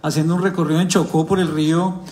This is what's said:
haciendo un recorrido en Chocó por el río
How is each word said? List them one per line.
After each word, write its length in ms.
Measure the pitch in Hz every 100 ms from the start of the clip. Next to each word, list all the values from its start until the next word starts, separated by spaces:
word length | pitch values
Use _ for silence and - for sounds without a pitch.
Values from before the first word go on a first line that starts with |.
haciendo 320 | 151 143 156
un 80 | 180
recorrido 360 | 190 185 156 160
en 100 | 180
Chocó 360 | 190 156 160
por 140 | 160 190
el 120 | 165
río 500 | 156 151 165 185 180 -